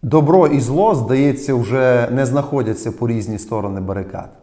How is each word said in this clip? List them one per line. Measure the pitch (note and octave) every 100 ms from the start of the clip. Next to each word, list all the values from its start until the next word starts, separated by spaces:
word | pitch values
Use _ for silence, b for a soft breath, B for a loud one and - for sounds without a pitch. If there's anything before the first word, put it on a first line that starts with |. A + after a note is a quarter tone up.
Добро | - D#3 D3 F#3 D#3
і | C#3+
зло, | A#2 C#3+ G#3+ E3
здається, | G#2+ C3 C#3+ C3 -
вже | B2+ A2 C3 B2+ B2 A#2+
не | B2+ C3
знаходяться | C#3 C#3+ C#3 A2 G#2+ A#2
по | A2 A#2+
різні | A#2 G#2+ G#2+
сторони | - A2 G2+ G2
барикад. | F#2 G2 F#2 F#2+ - -